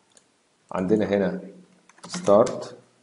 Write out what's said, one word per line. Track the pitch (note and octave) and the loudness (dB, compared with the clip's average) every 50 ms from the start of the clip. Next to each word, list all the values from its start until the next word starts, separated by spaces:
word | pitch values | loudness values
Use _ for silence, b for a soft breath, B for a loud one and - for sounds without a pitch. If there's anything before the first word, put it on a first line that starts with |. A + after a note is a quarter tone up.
| _ _ _ _ _ _ _ _ _ _ _ _ _ _ | _ _ _ _ _ _ _ _ _ _ _ _ _ _
عندنا | - F2+ F#2+ F#2 A2 G#2+ G2+ | -6 -6 -2 0 0 0 0
هنا | F#2 G2+ G2+ F#2+ F2+ F2 F#2 - - - - - _ _ _ _ _ _ _ - | 0 0 0 0 -2 -4 -6 -10 -16 -20 -20 -20 _ _ _ _ _ _ _ -16
start. | - - - - G2+ G2+ G#2+ B2+ - - - - - - - - _ _ _ | -14 -12 -4 2 4 6 6 6 4 0 -6 -12 -14 -16 -20 -20 _ _ _